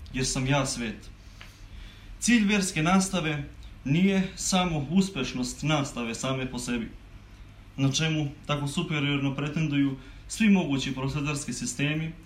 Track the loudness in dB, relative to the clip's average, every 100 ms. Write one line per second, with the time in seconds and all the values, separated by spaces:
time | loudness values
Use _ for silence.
0 | -8 -2 -2 0 2 2 2 -2 -6 -8
1 | -14 -18 -20 -18 -18 -18 -18 -16 -16 -18
2 | -18 -4 4 4 6 2 2 0 4 4
3 | 4 0 -2 -4 -6 -12 -18 -8 0 4
4 | 4 4 0 -4 0 2 2 0 2 2
5 | 2 0 -4 -2 -4 -2 0 2 0 -4
6 | -6 -4 -2 -2 -4 -6 -4 -4 -4 -10
7 | -18 -20 -20 -20 -20 -20 -12 0 2 2
8 | 2 0 -2 -4 -4 -2 -2 -2 -2 0
9 | 0 0 0 -2 -2 0 2 4 2 0
10 | -10 -18 -10 2 6 6 6 0 -2 -2
11 | -2 -2 -2 -2 -4 -6 -6 -2 0 0
12 | -4 -8